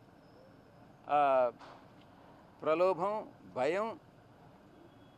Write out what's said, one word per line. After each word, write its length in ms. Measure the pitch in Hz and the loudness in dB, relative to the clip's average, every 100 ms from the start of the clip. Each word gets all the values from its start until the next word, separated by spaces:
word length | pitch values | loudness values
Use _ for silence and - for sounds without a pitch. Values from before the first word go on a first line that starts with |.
| - - - - - - - - - - - | -20 -20 -20 -20 -20 -20 -20 -20 -20 -20 -2
ఆ, 400 | 147 143 131 123 113 - - - - - - - - - - | 0 4 4 2 -2 -18 -20 -20 -20 -20 -20 -20 -20 -20 -8
ప్రలోభం, 600 | 156 160 185 170 190 214 - - 95 127 | -2 2 2 2 -2 -4 -10 -18 -12 -2
భయం, 340 | 135 180 220 175 - - - - - - - - - - - | -2 0 -4 -8 -18 -20 -20 -20 -20 -20 -20 -20 -20 -20 -20